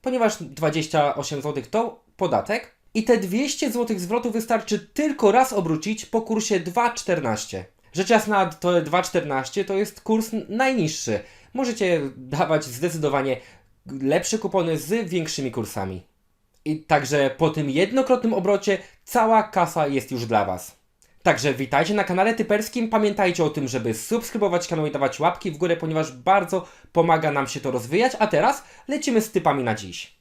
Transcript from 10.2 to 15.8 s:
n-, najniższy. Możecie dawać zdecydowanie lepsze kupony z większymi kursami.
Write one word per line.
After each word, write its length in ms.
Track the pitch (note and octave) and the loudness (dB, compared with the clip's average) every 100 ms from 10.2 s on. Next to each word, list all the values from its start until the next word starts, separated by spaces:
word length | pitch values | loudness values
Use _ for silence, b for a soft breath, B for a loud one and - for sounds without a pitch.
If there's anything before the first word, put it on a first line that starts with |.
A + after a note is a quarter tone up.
| A3 | 0
n-, 120 | A3 - | -6 -6
najniższy. 720 | G#3+ C4 B3+ D#3 - - G#2 B B B | 0 0 2 0 -2 -4 -4 B B B
Możecie 480 | B3 B3+ A3+ F#3 E3+ C#3 C3 | -4 -2 0 2 2 0 -8
dawać 480 | B2+ C#3+ D#3 D#3+ C3+ | -6 -2 2 2 0
zdecydowanie 720 | A#2+ E3+ D#3+ D3+ C#3 C3+ B2 B B B _ - C3+ | -4 -4 0 0 0 0 -4 B B B _ -14 -4
lepsze 380 | C3+ D#3+ F3+ A3 | 0 2 0 -2
kupony 380 | G3+ F#3+ E3 D#3 | 0 0 0 -2
z 320 | D3+ A3+ F#3+ | -2 -4 -2
większymi 420 | F3 D#3+ - C3+ | -4 -4 -4 -4
kursami. 520 | A#2 G#2+ - | -4 -6 -6